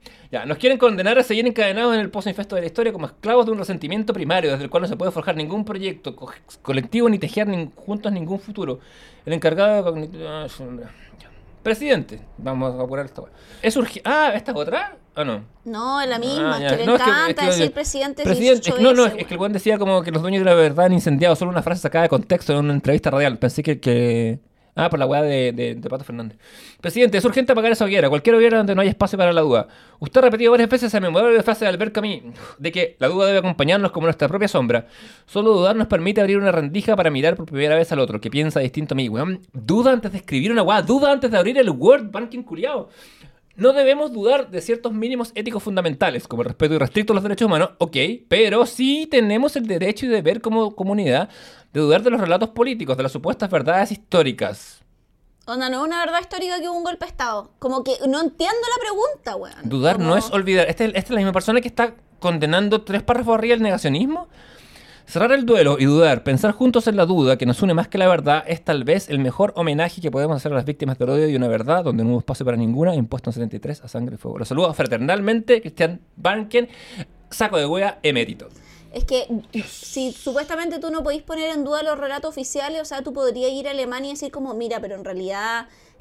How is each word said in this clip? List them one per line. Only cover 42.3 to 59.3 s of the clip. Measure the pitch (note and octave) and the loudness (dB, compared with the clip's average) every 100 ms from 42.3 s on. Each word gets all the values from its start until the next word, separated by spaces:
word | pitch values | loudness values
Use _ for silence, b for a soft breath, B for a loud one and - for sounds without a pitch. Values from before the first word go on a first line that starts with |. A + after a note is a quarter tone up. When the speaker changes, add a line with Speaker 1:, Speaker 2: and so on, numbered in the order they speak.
| B3 | -12
Speaker 1:
culiao. | B3 D#3+ B3+ C4+ - B B B B B _ - | -12 -6 -4 -4 -8 B B B B B _ 2
No | A#3+ | 2
debemos | C#4 C4+ C#4+ D4+ | 4 4 2 0
dudar | A#3 G3+ C#4 B3+ | -2 2 2 0
de | F3+ | -8
ciertos | F#3+ A#3 A#3+ | -4 -4 -4
mínimos | G#3+ A3+ B3+ A3+ | -4 -4 -4 -6
éticos | G#3 A3+ G#3+ | -6 -6 -6
fundamentales, | G#3+ F#3+ F3 C3+ F3+ A#2+ - | -4 -2 -2 0 -2 -2 -6
como | A#2 | -6
el | A#2+ | -6
respeto | - D#3 D#3 | 0 0 2
irrestricto | C3+ G#3+ G#3+ | 0 0 0
a | G#3 | 0
los | |
derechos | G3+ G3 A3 | 0 -2 0
humanos, | G3+ F#3+ - | 2 0 0
ok, | D#3+ C3+ D#3 A3+ - | -2 0 -2 -4 -2
pero | F3 G#3+ G#3+ - | 2 4 4 2
sí | - C4 D4 D#4 | 0 0 0 2
tenemos | C#4 G#3+ G#3+ C#4+ C#4+ | 2 2 2 0 -2
el | A3+ | -4
derecho | F3 F#3+ G#3 C4 | -2 -2 -2 -2
y | |
deber | A3 D#3 A3 | 0 0 0
como | A3+ A3 G#3+ G#3+ | -2 -2 -2 -4
comunidad | F#3+ G#3 E3+ B2+ - B B B B | -4 0 2 0 -2 B B B B
de | C#3+ | -2
dudar | D3 - | 4 4
de | A#3+ | 4
los | A3+ | 0
relatos | F3+ F#3 A3 | 0 0 0
políticos, | A#3 B3+ A#3 C#3+ B2+ | 0 -2 -2 -4 -2
de | |
las | C3 | -2
supuestas | C3 E3 G#3+ G3 | -4 -6 -4 -2
verdades | F3 C3 F#3 G3+ | 0 2 0 0
históricas. | G#3 _ F3 C#3+ G#2+ G2 G2+ - - _ _ _ _ _ _ - | -4 _ 2 2 0 -6 -6 -16 -20 _ _ _ _ _ _ -10
Speaker 2:
Onda, | B3 B3+ | -6 -4
no | B3+ | -4
es | |
una | D#4 E4+ | -4 -2
verdad | E4+ E4+ | -2 -2
histórica | F4 F#4 F#4 F4+ | -4 -8 -6 -6
que | E4+ | -6
hubo | F4 | -6
un | |
golpe | F4 F4 E4 | -6 -8 -10
de | |
Estado. | - B3 G#3+ G#3 _ | -6 -6 -6 -8 _
Como | B3 C4 | -4 -4
que | C4 B3+ C4+ | -4 -2 -2
no | C#4+ | 0
entiendo | E4 - F4 A#4 A#4 B4 | -2 -2 -2 -2 -2 -4
la | |
pregunta, | A4 G4+ C5 C#5+ - | -4 -2 -2 -4 -10